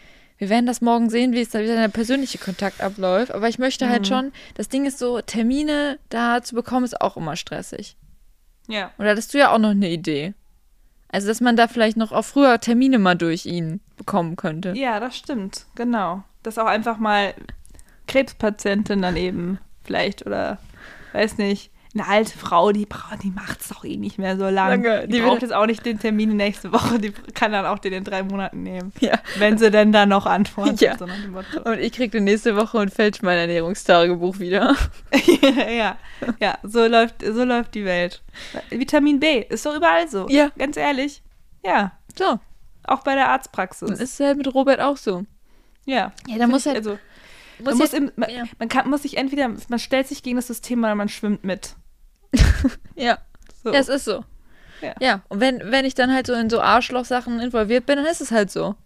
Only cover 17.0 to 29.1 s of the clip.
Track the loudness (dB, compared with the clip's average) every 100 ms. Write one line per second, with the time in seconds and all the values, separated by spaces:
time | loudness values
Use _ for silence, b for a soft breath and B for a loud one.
17 | 0 2 0 -4 -14 -18 -18 -20 b b
18 | -2 0 0 0 -4 -2 -2 0 0 -2
19 | 0 -2 -2 -4 -6 -6 -10 -20 -6 -2
20 | -2 -4 -6 -4 -4 -6 -12 B B B
21 | B -2 -2 0 -2 -2 -6 b b -8
22 | 0 2 2 -4 0 4 4 2 -2 -8
23 | -14 -10 -8 -8 -10 -12 -12 -14 -12 -8
24 | -8 -6 -4 -2 0 2 2 2 2 0
25 | 0 2 4 2 2 2 2 0 -2 -2
26 | 0 2 2 2 0 -4 0 0 2 0
27 | -2 -8 -12 -2 -2 0 -2 -4 -4 -6
28 | -6 -6 -4 -4 -6 -8 -10 -10 -10 -2
29 | 0